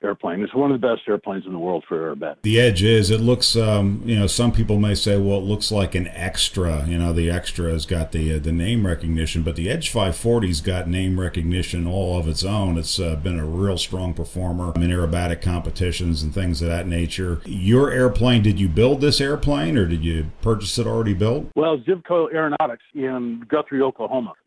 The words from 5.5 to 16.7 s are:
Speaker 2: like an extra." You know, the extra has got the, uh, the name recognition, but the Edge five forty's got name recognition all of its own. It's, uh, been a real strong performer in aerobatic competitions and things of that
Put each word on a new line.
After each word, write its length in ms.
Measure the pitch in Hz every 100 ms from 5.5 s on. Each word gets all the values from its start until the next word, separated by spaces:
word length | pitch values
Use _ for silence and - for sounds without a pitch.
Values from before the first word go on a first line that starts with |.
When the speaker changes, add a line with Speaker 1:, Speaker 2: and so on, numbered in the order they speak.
| 104 -
Speaker 2:
like 220 | 104 95 92
an 100 | 90
extra." 800 | 87 92 - - 95 87 78 76
You 100 | 85
know, 160 | 85
the 160 | 82 82
extra 420 | 87 - - 85
has 160 | 80 -
got 260 | 87 76
the, 240 | 82 78 78
uh, 20 |
the 140 | 78
name 340 | 82 90 120 95
recognition, 560 | 82 82 80 78 85
but 140 | 80 80
the 120 | 87
Edge 220 | 160 -
five 260 | 113 95 -
forty's 440 | 117 117 95 78
got 280 | - 92 85
name 320 | 90 95 92
recognition 640 | 87 - 82 90 80 87 85
all 320 | 92 90 90
of 100 | 80
its 160 | 76
own. 340 | 95 104 95 85
It's, 200 | 80 -
uh, 180 | 85 78
been 220 | 87 85
a 60 |
real 340 | 78 85 98 90
strong 360 | - 92 92
performer 580 | 85 80 90 90 87 87 82
in 60 |
aerobatic 600 | 87 87 85 87 87 85
competitions 800 | 90 87 80 - 87 82 87 78
and 100 | 78
things 300 | 95 90 78
of 60 |
that 160 | 85